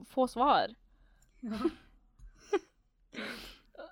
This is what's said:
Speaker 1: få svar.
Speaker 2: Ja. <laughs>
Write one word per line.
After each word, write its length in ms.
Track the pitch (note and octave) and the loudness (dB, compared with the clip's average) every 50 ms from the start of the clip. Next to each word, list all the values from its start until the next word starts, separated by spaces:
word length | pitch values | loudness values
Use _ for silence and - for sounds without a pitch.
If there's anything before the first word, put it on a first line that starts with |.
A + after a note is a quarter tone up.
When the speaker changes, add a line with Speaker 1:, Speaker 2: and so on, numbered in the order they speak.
| B3 | -10
Speaker 1:
få 200 | - - C4+ B3+ A#3+ | -4 0 0 0 0
svar. 380 | - A3+ B3+ D4 B3 E3 G2 - A3+ - _ _ _ _ _ _ _ _ _ _ _ _ - | 2 2 4 6 6 6 4 2 -2 -10 _ _ _ _ _ _ _ _ _ _ _ _ -10
Speaker 2:
Ja. 160 | A3 G#3+ A3 B3 E4 - - - - _ _ _ _ _ - - - - - - - - | -8 -4 -2 -2 -2 -2 -6 -14 -20 _ _ _ _ _ -20 -20 -20 -20 -20 -8 -4 -4
<laughs> 80 | F#4 - _ _ _ _ _ _ _ _ _ - - - - - - - - - - _ _ - - C#4+ E4 | -4 -4 _ _ _ _ _ _ _ _ _ -12 -10 -10 -10 -10 -12 -14 -18 -20 -20 _ _ -20 -18 -18 -18